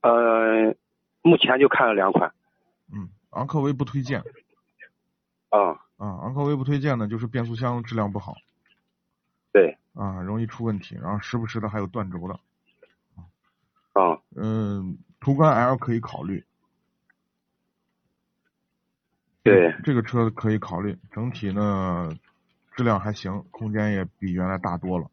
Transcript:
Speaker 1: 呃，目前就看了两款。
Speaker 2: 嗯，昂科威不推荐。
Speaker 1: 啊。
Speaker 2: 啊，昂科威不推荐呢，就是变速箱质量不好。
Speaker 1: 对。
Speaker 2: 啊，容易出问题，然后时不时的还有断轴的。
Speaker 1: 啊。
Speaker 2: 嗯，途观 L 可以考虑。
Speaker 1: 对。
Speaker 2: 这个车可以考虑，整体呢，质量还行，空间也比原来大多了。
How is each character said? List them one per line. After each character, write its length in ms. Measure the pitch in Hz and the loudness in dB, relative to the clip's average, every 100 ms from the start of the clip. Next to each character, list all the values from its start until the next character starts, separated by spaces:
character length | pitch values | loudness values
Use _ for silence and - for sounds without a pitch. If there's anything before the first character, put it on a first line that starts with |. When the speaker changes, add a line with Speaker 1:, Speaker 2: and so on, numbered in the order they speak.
Speaker 1:
呃， 720 | 123 117 117 113 113 110 110 - _ _ _ _ | 6 4 4 4 4 4 2 0 _ _ _ _
目 120 | 165 170 | 6 6
前 220 | - 127 | 6 4
就 80 | 139 | 4
看 200 | - 127 | 6 2
了 80 | 104 | 4
两 160 | 95 | 2
款。 200 | - 85 _ _ _ _ _ _ | 2 0 _ _ _ _ _ _
Speaker 2:
嗯， 160 | 101 90 - _ | -12 -12 -16 _
昂 160 | - 135 | -8 -4
科 140 | 156 | -2
威 120 | 139 | -2
不 100 | 135 | -2
推 200 | 139 143 | -4 -4
荐。 160 | 127 123 - - _ _ _ _ - _ _ _ _ _ _ | -4 -6 -8 -20 _ _ _ _ -20 _ _ _ _ _ _
Speaker 1:
啊。 240 | 107 95 76 _ _ | 2 2 -2 _ _
Speaker 2:
啊， 80 | 101 90 | -10 -8
昂 140 | 98 131 | -6 -4
科 80 | |
威 120 | 143 147 | -2 -2
不 80 | |
推 160 | 131 143 | -2 -2
荐 200 | 143 123 | 0 -2
呢， 80 | 107 | -2
就 100 | 113 | -4
是 80 | 117 | -6
变 180 | 123 | -4
速 120 | 117 113 | -6 -4
箱 260 | 123 123 | -4 -4
质 140 | 113 113 | -6 -4
量 160 | 101 | -4
不 80 | 101 | -4
好。 160 | - - _ _ _ _ _ _ _ _ _ _ _ | -12 -18 _ _ _ _ _ _ _ _ _ _ _
Speaker 1:
对。 240 | 101 85 - _ - | 4 4 0 _ -8
Speaker 2:
啊， 260 | 101 92 | -8 -6
容 180 | 90 110 | -6 -6
易 60 | 113 | -6
出 200 | - 117 | -6 -6
问 120 | 104 | -6
题， 180 | - - | -8 -12
然 100 | 71 | -6
后 60 | 104 | -6
时 160 | - 123 | -6 -6
不 120 | 113 | -6
时 120 | 117 | -6
的 80 | 104 | -6
还 120 | 104 | -6
有 80 | 95 | -6
断 240 | 117 98 | -6 -8
轴 160 | 90 87 | -8 -10
的。 120 | 95 _ _ _ _ _ _ _ - - _ _ _ _ _ _ | -14 _ _ _ _ _ _ _ -20 -20 _ _ _ _ _ _
Speaker 1:
啊。 260 | - 90 78 _ - | 2 2 2 _ -8
Speaker 2:
嗯， 600 | 107 110 104 101 92 85 - _ | -4 -2 -2 -4 -6 -10 -16 _
途 140 | - | -2
观 180 | 139 156 | 4 6
L 260 | 120 120 131 | 6 2 0
可 180 | - 117 | -2 -4
以 40 | |
考 220 | 117 - | -4 -10
虑。 220 | 82 95 _ _ _ _ _ _ _ _ _ _ _ _ _ _ _ _ _ _ _ _ _ _ _ _ _ _ _ _ _ _ | -6 -8 _ _ _ _ _ _ _ _ _ _ _ _ _ _ _ _ _ _ _ _ _ _ _ _ _ _ _ _ _ _
Speaker 1:
对。 320 | - 98 85 80 | 6 8 6 2
Speaker 2:
这 100 | - | 0
个 80 | 127 | 0
车 280 | 107 123 113 | 0 0 0
可 200 | 107 107 | 0 -2
以 60 | 107 | -2
考 240 | - 87 | -2 -6
虑， 160 | 101 90 - | -6 -8 -12
整 180 | - 120 | -8 -8
体 220 | - 101 | -6 -4
呢， 600 | 98 104 98 92 87 85 78 _ _ _ _ _ - | -2 0 0 -2 -2 -4 -8 _ _ _ _ _ -2
质 80 | |
量 160 | 120 101 | 0 0
还 140 | 101 | -2
行， 300 | 104 98 98 - | -8 -8 -8 -10
空 200 | - 110 | -10 -6
间 220 | 107 104 | -2 -2
也 100 | 101 92 _ | -2 -4 _
比 160 | 98 | -6
原 140 | 90 92 | -4 -2
来 100 | 95 | -4
大 180 | 90 87 | -4 -6
多 220 | 92 90 | -4 -4
了。 80 | 71 | -6